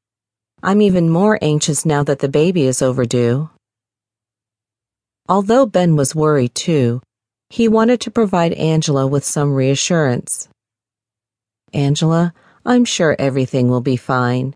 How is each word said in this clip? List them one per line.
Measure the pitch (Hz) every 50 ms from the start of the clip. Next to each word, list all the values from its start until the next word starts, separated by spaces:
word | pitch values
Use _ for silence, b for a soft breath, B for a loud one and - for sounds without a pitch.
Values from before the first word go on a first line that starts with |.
| _ _ _ _ _ _ _ _ _ _ _ _
I'm | - 185 196 208 214
even | 202 185 180 170 165
more | 165 170 196 214 214 -
anxious | - 151 151 151 - - 147 - -
now | 165 151 143 143
that | 147 143 135
the | - 139
baby | 139 147 156 185 180 180 135 131
is | 123 -
overdue." | 135 131 127 139 123 120 - 123 120 117 120 139 156 156 - _ _ _ _ _ _ _ _ _ _ _ _ _ _ _ _ _ _ _ _ _ _ _ _ _ _ _ _ _ _ _ _ _ _ -
Although | 180 202 202 196 226 262 269
Ben | 214 - 185 180 175 156
was | 147 139 135 -
worried | 156 151 156 151 139 123 120 -
too, | - - - 165 147 127 117 120 127 - _ _ _ _ _ _ _ _ _
he | - - 233 226
wanted | 214 220 220 233 247 240
to | - 233
provide | - 240 226 196 185 175 170 165 -
Angela | - - 160 160 156 156 - 143 135 135 135
with | 143 143 -
some | - - 156 147 143 139
reassurance. | 135 131 131 139 139 - - 180 165 151 131 123 - - - - - - - _ _ _ _ _ _ _ _ _ _ _ _ _ _ _ _ _ _ _ _ _ _ _ _ -
"Angela, | 147 139 139 147 - 160 160 165 165 170 175 b b b b b b b
I'm | 233 247 247 247
sure | - - - 180 156 - -
everything | 135 139 127 139 131 123 - 131 123 123
will | 127 123
be | 123 139 127 123
fine. | - - 135 127 123 120 123 127 131 131 139